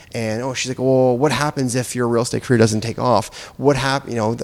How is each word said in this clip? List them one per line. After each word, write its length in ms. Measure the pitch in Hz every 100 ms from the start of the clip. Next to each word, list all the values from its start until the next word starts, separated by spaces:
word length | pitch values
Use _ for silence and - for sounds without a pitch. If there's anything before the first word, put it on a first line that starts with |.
| -
And, 300 | 120 113 110
oh, 100 | 131
she's 160 | 127 127
like, 100 | 127
"Well, 380 | 127 131 127 120
what 140 | 147
happens 440 | 127 147 143 127 123
if 200 | 120 123
your 120 | 120
real 140 | 117
estate 220 | 117 117
career 160 | - 120
doesn't 220 | 110 107
take 180 | 117 107
off? 260 | 123 107 - - - -
What 180 | 131 135
hap-," 320 | 135 139 -
you 80 | 117
know, 200 | 110 120